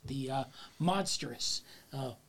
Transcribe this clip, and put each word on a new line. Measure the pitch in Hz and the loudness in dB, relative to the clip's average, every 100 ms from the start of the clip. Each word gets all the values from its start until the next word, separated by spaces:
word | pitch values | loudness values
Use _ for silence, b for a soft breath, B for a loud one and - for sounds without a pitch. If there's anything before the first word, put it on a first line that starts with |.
| 120 | -6
The, | 135 131 | -2 0
uh, | 135 135 B B - | 0 0 B B 2
monstrous, | 165 196 202 - - - - - B B B | 4 4 2 0 -2 -2 0 -2 B B B
uh, | 139 131 113 | -4 -4 -6